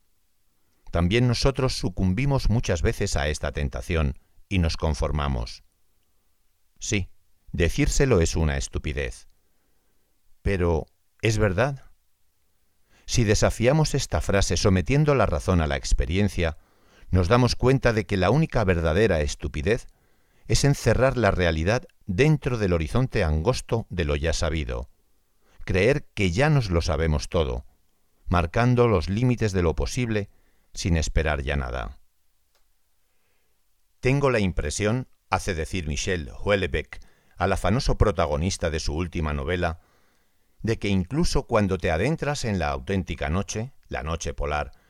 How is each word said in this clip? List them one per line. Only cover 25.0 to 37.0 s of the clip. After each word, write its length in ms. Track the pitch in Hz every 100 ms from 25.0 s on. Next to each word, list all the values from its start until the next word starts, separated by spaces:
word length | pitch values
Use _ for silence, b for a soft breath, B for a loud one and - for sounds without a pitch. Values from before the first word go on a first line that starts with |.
| _ _ _ _ b b
creer 460 | - 90 110 147 -
que 180 | - 95
ya 180 | 87 151
nos 200 | 147 104
lo 120 | 85
sabemos 480 | 82 76 80 76 -
todo, 360 | 92 69 62 - _ _ _ _ _ -
marcando 640 | 87 82 113 123 120 120
los 180 | 92 78
límites 460 | 101 127 113 110
de 80 | 92
lo 140 | 82 76
posible 540 | 71 120 120 107 101 _ _ _ _
sin 240 | - 98 82
esperar 440 | - - 78 71
ya 140 | 67 71
nada. 440 | 64 62 50 - _ _ _ _ _ _ _ _ _ _ _ _ _ _ _ _ _ _ _ _
Tengo 280 | 127 139 139
la 100 | 117
impresión, 680 | 95 - 73 - 104 127 127 _ -
hace 240 | 92 104
decir 340 | 80 78 95 78
Michel 420 | 71 - 90 64
Houellebecq 680 | - 98 101 90 76 - -